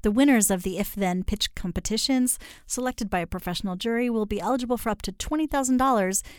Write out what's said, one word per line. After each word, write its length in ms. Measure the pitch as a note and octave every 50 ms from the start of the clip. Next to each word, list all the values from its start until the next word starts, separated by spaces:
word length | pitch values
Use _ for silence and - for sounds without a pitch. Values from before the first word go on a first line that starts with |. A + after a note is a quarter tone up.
The 80 | - G#3
winners 380 | G#3 B3+ C#4 C#4+ C4 A3+ F#3+ -
of 120 | G3 F3+
the 160 | - F#3+ F#3 F#3+
If 160 | G3+ - -
Then 300 | G3+ G3 F3+ F3+ F#3 F#3
pitch 300 | - G#3 - - - -
competitions, 840 | - - F3+ E3+ F#3 - - G#3+ A3+ - - C4 B3+ B3+ B3 - - - - - - -
selected 420 | - - B3 B3+ B3+ B3+ - A3+ G3
by 120 | F#3 F3+
a 60 | E3+
professional 500 | - - - - F#3 F3 - - F#3+ F3+
jury, 340 | F#3 - A#3 A#3 A#3 B3 A#3+
will 160 | A3+ A3 G#3+
be 140 | G#3 G#3 G3+
eligible 360 | E3+ G#3+ C4 B3+ B3 A#3 B3
for 140 | A3 - A#3
up 120 | G3+ -
to 80 | - G3
twenty 360 | F#3+ - - - D#4 D#4 D#4+
thousand 320 | C#4+ D4+ C#4 C4 B3+ B3+ B3
dollars 440 | C4 C4+ B3 G#3+ F#3+ F#3 F#3+ - - - -